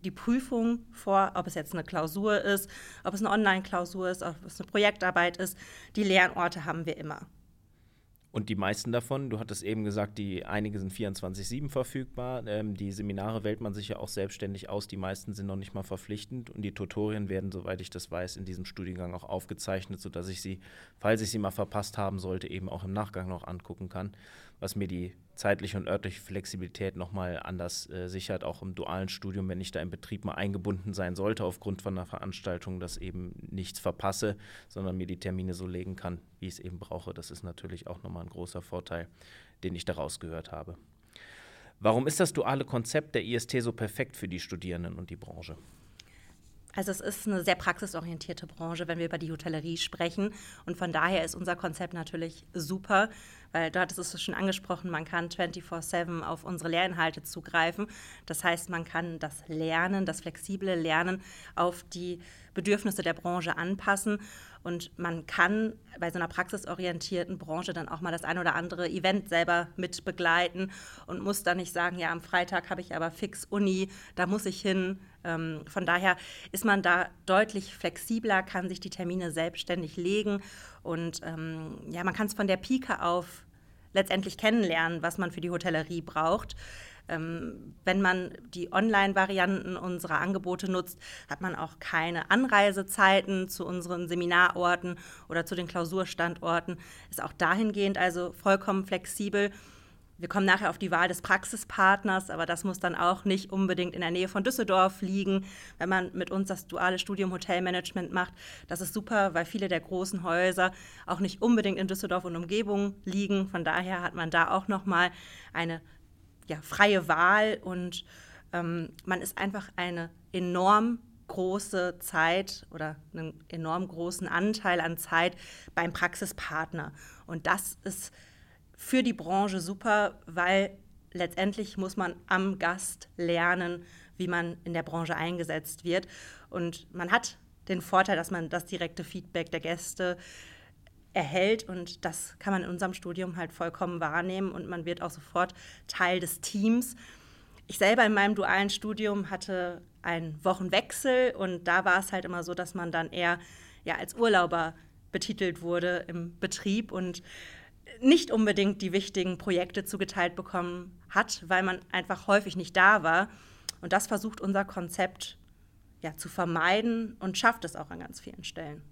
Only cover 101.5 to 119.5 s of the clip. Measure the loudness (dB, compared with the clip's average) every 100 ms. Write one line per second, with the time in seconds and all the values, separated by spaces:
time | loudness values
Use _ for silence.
101.5 | -8 -8 6 8 8 4 0 0 -4 0
102.5 | 0 -2 0 0 4 4 4 2 0 0
103.5 | 0 2 2 0 0 0 0 0 2 0
104.5 | 2 4 6 6 4 -2 0 4 2 0
105.5 | -14 -18 -6 2 2 0 -4 -2 0 0
106.5 | -2 -6 0 2 2 -2 0 0 -2 0
107.5 | 0 2 -2 -2 -6 -2 -2 -2 -6 -18
108.5 | -18 -8 -6 -4 -6 0 2 4 2 -2
109.5 | -2 0 -2 -2 -4 -2 -2 2 4 4
110.5 | 6 2 2 -18 -16 -6 -2 -2 2 6
111.5 | 6 6 2 0 -2 0 -2 -2 -6 -2
112.5 | 0 2 2 2 -2 -4 -2 2 2 2
113.5 | 0 2 2 2 -2 -2 -2 2 4 6
114.5 | 4 2 -2 2 4 4 2 -18 -18 -10
115.5 | -4 -2 -4 -10 -20 -20 -20 -20 -20 -10
116.5 | -10 -8 6 8 8 4 6 8 8 6
117.5 | 0 -4 -6 -6 -8 -12 -20 -20 -20 -8
118.5 | -4 -2 -2 -4 -10 -4 -4 -4 -4 -4